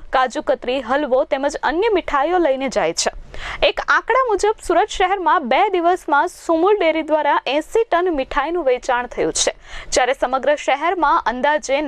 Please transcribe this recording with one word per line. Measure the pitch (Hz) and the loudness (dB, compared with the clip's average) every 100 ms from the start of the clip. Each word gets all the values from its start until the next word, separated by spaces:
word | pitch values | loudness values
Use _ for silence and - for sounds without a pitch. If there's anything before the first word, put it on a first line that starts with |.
| - | -2
કાજુ | 262 254 302 | 0 0 -2
કતરી, | - 262 240 269 | -4 -4 -4 -6
હલવો | 233 277 285 254 311 | -2 -2 0 0 0
તેમજ | 269 285 311 | -2 -2 -2
અન્ય | 240 320 466 359 | -2 0 0 0
મીઠાઈઓ | - 277 302 359 302 | 0 0 0 2 0
લઈને | 262 269 | 0 -2
જાય | 202 165 165 | -2 -2 -2
છે. | - - - - - - 311 | -4 -6 -10 -12 -10 -2 0
એક | - - 302 | 0 0 0
આંકડા | - 494 508 | 2 0 2
મુજબ | 403 415 - - | 0 0 -2 0
સુરત | 339 427 - | 0 0 0
શહેરમાં | 370 403 330 349 240 | 0 0 2 0 2
બે | 269 403 370 | 2 2 2
દિવસમાં | 339 359 - 285 349 | 2 0 0 0 0
સુમુલ | - - 320 370 415 | -2 0 2 4 4
ડેરી | 330 311 302 | 2 0 0
દ્વારા | 311 285 330 - | 0 2 0 0
એંસી | 294 - 453 453 | -2 0 0 2
ટન | 339 359 294 | 2 2 0
મીઠાઈનું | 262 294 294 349 262 | -2 -2 -2 0 0
વેચાણ | 247 254 240 247 | 0 0 -2 -2
થયું | - 160 - | -4 -2 -2
છે, | - - - - - | -2 -4 -10 -14 -4
જ્યારે | 277 247 262 | 0 0 0
સમગ્ર | 247 262 262 294 | -2 0 0 0
શહેરમાં | - 277 330 381 294 330 - | 0 -2 -2 0 2 0 0
અંદાજે | 247 285 302 - 269 | -2 0 0 -2 -2